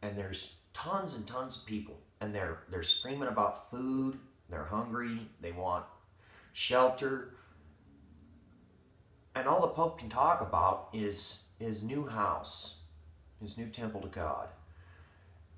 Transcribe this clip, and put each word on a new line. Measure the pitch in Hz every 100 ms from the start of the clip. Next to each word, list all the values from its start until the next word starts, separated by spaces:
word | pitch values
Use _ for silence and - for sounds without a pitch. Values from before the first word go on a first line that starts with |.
and | 104 101
there's | 95 92 - - _
tons | - 156 196 180 117
and | 101
tons | 127 127 -
of | -
people, | 107 - - - -
and | 104
they're, | 98 87 82 -
they're | 92
screaming | 85 - 123 139 127
about | 107 104 - -
food, | 123 131 131 131 135 - _ -
they're | 80
hungry, | 76 107 113 117 120 113 110 -
they | 85
want | 87 90 87 - - _ _ - - -
shelter. | - - 127 127 - 139 131 - - - - - - - - - - - - - - - - _ _ - - _
And | 131 135
all | 180
the | 165
Pope | - - -
can | 113
talk | 120 151 -
about | - 82 92 - -
is | 220 208 202 - - - -
his | 113 107
new | 110 143 135
house, | 110 98 - - - - - - - - - - -
his | 104 117
new | 113
temple | 123 110 104
to | 98
God. | 95 78 65 - - - - - - - - - - -